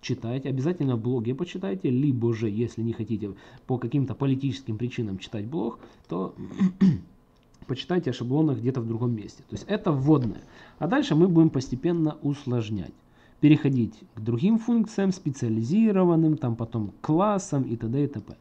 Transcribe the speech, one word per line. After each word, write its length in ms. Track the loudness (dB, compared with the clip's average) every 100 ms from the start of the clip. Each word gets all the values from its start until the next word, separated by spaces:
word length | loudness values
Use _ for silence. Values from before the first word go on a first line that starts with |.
читайте. 480 | -6 -6 -4 -6 -4
Обязательно 460 | -2 -2 -2 -2 -2
в 60 |
блоге 340 | -2 -2 -2 -4
почитайте. 540 | -6 -6 -6 -4 0
Либо 440 | 2 2 2 0
же, 160 | 0 -2
если 320 | -2 -4 -2
не 120 | -4
хотите 400 | -4 -4 -4 -6 -10 -18 -20 -6
по 100 | -4
каким-то 380 | -2 0 0 -2
политическим 640 | 0 0 -2 -4 -6 -6
причинам 400 | -6 -4 -6 -6
читать 280 | -8 -10 -6
блог, 320 | -4 -6 -8 -18 -20 _
то 260 | -8 -6 -10 -14 0 0 4 4 4
<clears throat> 680 | -4 -20 _ _ _ _ -8
почитайте 440 | -8 -2 -2 0
о 20 |
шаблонах 460 | -4 -2 0 2 0
где-то 220 | -2 -2
в 60 | -4
другом 280 | -2 -2 -2
месте. 280 | -6 -16 -14
То 60 | -12
есть 100 | -4
это 240 | -2 0
вводное. 520 | 0 4 4 4 -4 -14 -20 -20 -8
А 80 | 0
дальше 280 | 0 2 4
мы 120 | 6
будем 220 | 6 6
постепенно 680 | 4 -4 -4 -2 0 0 0
усложнять. 720 | -4 -4 -2 -2 -2 -6 -8 -14 _ _ _ _
Переходить 580 | 6 6 4 2 0 -2 -20 -10
к 60 |
другим 360 | -4 0 2 2
функциям, 540 | 2 0 0 0 0
специализированным, 1300 | 0 -4 -4 -2 0 0 2 4 6 4 6 4 2
там 180 | 0 -4
потом 340 | -4 -4 -6
к 120 | -8 0
классам 580 | 2 2 0 -2 -2
и 120 | -2 -4
т.д. 300 | -2 -2 -2
и 20 |
т.п. 280 | -4 -12 -18